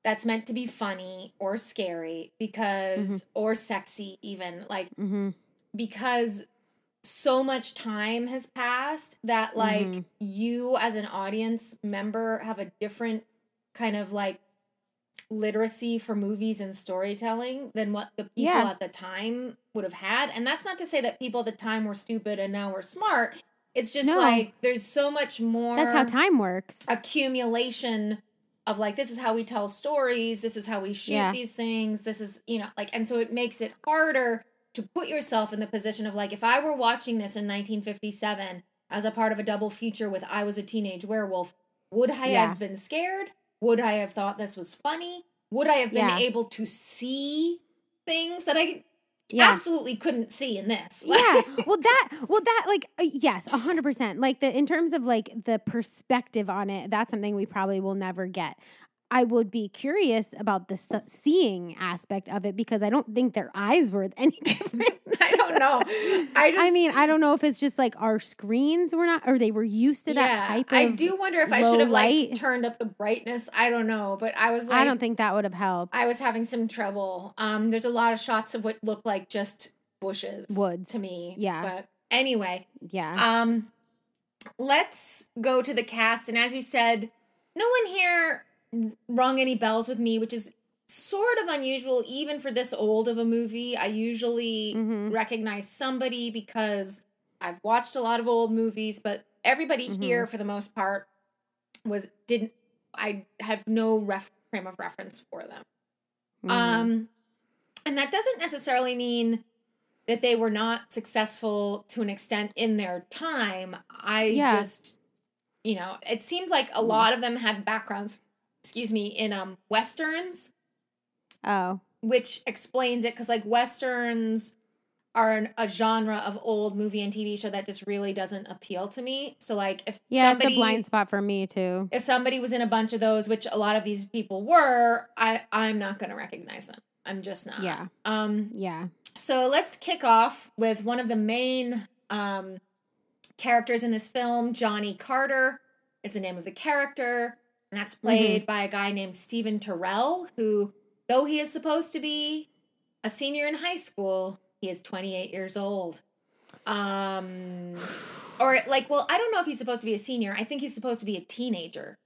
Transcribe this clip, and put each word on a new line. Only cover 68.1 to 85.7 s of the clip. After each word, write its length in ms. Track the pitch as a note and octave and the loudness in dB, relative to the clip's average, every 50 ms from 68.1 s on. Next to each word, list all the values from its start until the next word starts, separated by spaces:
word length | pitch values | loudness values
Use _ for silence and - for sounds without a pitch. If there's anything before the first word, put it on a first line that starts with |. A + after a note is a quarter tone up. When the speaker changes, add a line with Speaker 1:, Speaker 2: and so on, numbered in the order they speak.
| A3 G#3+ | 2 0
Speaker 2:
screens 720 | - - - - G#3+ G3+ A3+ B3 C#4 D4 D#4+ E4+ F4+ D#4+ | -2 -6 -14 -12 -4 0 2 4 4 4 4 2 2 2
were 140 | E4 E4 F4 | 2 2 4
not, 160 | E4+ E4+ D#4+ - | 4 2 2 4
or 120 | B3+ C4+ B3 | 4 4 4
they 140 | A#3 A3 | 4 2
were 100 | G#3+ G#3+ | 2 2
used 440 | A3+ A3 G3+ A3 A#3+ C#4+ C#4+ - - | 0 0 2 4 4 4 4 2 -2
to 80 | D#4+ C4+ | -2 2
that 260 | C#4 C4 B3+ A#3 G#3 | 4 4 4 4 2
Speaker 1:
Yeah, 60 | G3 G3 | 0 0
Speaker 2:
type 180 | G#3+ A#3+ B3+ - | 0 0 0 4
Speaker 1:
I 80 | C4 C#4 | 6 6
Speaker 2:
of 140 | B3 A#3+ A3 | 6 6 4
Speaker 1:
do 200 | - D#4+ F4+ F#4+ | 2 2 0 2
wonder 220 | F#4+ G4 F#4+ E4+ E4 | 0 -2 0 4 4
if 120 | D4+ - | 4 4
I 80 | D4 A#3+ | 6 6
Speaker 2:
low 80 | A#3 A#3 | 8 8
Speaker 1:
should 80 | A#3 A#3 | 8 8
have, 80 | A#3 A#3+ | 8 8
like, 140 | A3+ G#3+ G#3+ A#3 | 6 6 6 6
Speaker 2:
light. 240 | C#4+ D#4 C4+ - B3 | 6 4 4 0 -2
Speaker 1:
turned 320 | A3 C4 C4+ B3 B3 A#3+ | -2 0 0 0 2 0
up 140 | A#3 A#3 - | -2 -2 -4
the 40 | A#3 | -8
brightness. 640 | G#3+ - _ G#3 G#3+ A3+ B3 - A#3 A#3+ A#3+ A#3 - | -8 -4 _ -2 0 0 -2 -2 -6 -6 -6 -6 -4
I 180 | - G#3+ A#3 A#3+ | 2 2 4 4
don't 160 | A#3+ A#3 A3 | 4 2 2
know, 300 | A3 A3 G#3+ G3+ G3 G3 F#3+ | 0 0 0 0 -2 -2 -2
but 180 | A3 A3+ - | -2 -4 0
I 140 | - A3 A3+ | 2 2 2
was, 180 | A#3 A#3 A#3+ A#3 | 2 0 0 4
Speaker 2:
I 140 | B3 B3+ C4+ | 6 6 6
don't 100 | C#4+ B3+ | 6 4
Speaker 1:
like, 60 | A#3+ | 2
Speaker 2:
think 180 | B3 A3+ A3+ - | 0 -2 2 2
that 160 | A3 G#3 F#3 | 2 2 2
would 100 | G#3+ G3+ | 2 0
have 100 | G3 F3+ | 0 -2
helped. 400 | F3 G3+ F#3+ F#3 F3 F3 F3+ - | 0 0 0 0 0 -2 -2 0
Speaker 1:
I 120 | B3 B3 | 2 2
was 120 | A#3+ A#3+ A#3+ | 2 0 0
having 260 | C4+ A#3+ A3 A3+ A#3 | 0 -2 0 0 -4
some 220 | A3+ B3 A#3 A3+ | -2 -2 -4 -4
trouble. 640 | A3 - A#3 G#3+ G3 G3+ G3+ G3 F#3+ F#3 F3+ F#3+ G3 _ - | -4 -4 -4 -4 -4 -2 -4 -4 -4 -6 -8 -12 -12 _ -4
Um, 320 | A3 G#3+ G#3+ G#3+ G#3+ A3+ | -2 0 0 0 2 2
there's 140 | A3+ A3+ A#3 | 0 0 0
a 60 | A#3+ | 0
lot 220 | A#3+ A3+ A#3 A#3 | 2 4 4 2
of 60 | A3+ A3 | 2 0
shots 380 | - - A#3 A3 A3 - - | 0 0 0 0 0 -2 -6
of 80 | A#3 G#3 | -4 -4
what 140 | A3 A3 - | -4 -4 -4
look 200 | - G#3+ G#3 G3+ _ | -4 -4 -4 -2 _
like 240 | A3+ G3+ F#3+ F3+ _ | -2 -2 -2 -4 _
just 420 | - G#3 G3+ G3+ - - - - _ _ _ _ _ _ | -4 -4 -4 -4 -8 -14 -16 -18 _ _ _ _ _ _
bushes 460 | G3 G3 G3 - - - - D3+ D3+ - | -6 -6 -6 -6 -8 -10 -10 -12 -8 -4
Speaker 2:
Woods. 400 | G#3 G3 G3+ F#3 F3 F3+ F#3 - | 0 0 0 0 0 -4 -8 -8
Speaker 1:
to 80 | - A3+ | -8 -8
me. 380 | G3 F#3 F3+ F3 F3 F3 F#3 F#3+ | -6 -6 -8 -8 -10 -10 -6 -4
Speaker 2:
Yeah. 240 | G#3 F#3+ E3+ D#3+ | -2 -2 -2 -2
Speaker 1:
But 260 | F3 F#3 F#3 F#3+ - _ _ _ _ _ | -4 -6 -6 -8 -12 _ _ _ _ _
anyway. 560 | A#3 B3+ C4 C4+ B3 A3 G3 F3+ F3+ F#3 F#3+ _ _ - | 2 2 2 2 0 0 0 -2 -4 -6 -10 _ _ -20
Speaker 2:
Yeah. 600 | - E3+ - F#3+ E3 D#3 F3 F#3+ A#3+ A3+ A3+ A#3 | -16 -6 -4 -4 -4 -2 0 2 4 4 4 4
Speaker 1:
Um, 260 | A#3 A3+ A#3 A3+ G#3+ - _ _ _ _ _ _ _ _ _ _ _ _ _ _ - - _ - | 4 4 2 0 -2 -6 _ _ _ _ _ _ _ _ _ _ _ _ _ _ -18 -16 _ -6
let's 680 | B3+ C4+ C#4 D#4+ - - - - - - - - - _ _ A#3+ | 2 4 4 4 4 0 -4 -8 -8 -8 -8 -10 -12 _ _ -2
go 220 | A3 C4 B3+ B3+ | 0 4 4 4
to 100 | A#3+ C4+ | 2 2